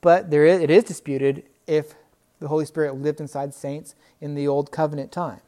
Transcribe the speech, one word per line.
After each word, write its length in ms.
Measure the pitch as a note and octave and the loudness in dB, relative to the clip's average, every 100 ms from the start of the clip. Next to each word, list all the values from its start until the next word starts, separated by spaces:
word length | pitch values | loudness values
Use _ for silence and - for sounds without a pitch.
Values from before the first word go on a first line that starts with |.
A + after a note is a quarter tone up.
But 300 | F3 F3 F#3 | 4 2 2
there 140 | D3 | 4
is, 160 | D3+ F#3 | 6 4
it 100 | D#3 | 6
is 120 | E3+ | 4
disputed 640 | G#3+ F3+ - C3+ C#3 C#3 - _ - | 4 -10 -6 -2 -2 -2 -10 _ -2
if 280 | D#3 D3+ - _ _ _ _ | -2 -2 -16 _ _ _ _
the 80 | D3+ | -4
Holy 160 | D#3 | -4
Spirit 320 | D3+ - D3+ C3+ | -4 -4 -4 -2
lived 240 | D3 C#3+ | -6 -6
inside 340 | D3 C#3 C#3+ | -8 -8 -8
saints 400 | C#3 C#3 C#3+ - _ _ _ | -10 -12 -12 -14 _ _ _
in 140 | D3 | -10
the 140 | C#3+ C#3+ | -4 -2
old 240 | C#3+ C#3+ | 0 -2
covenant 400 | - D#3 D3 C3+ | -4 -4 -4 -10
time. 280 | - E3 F2+ | -8 -8 -10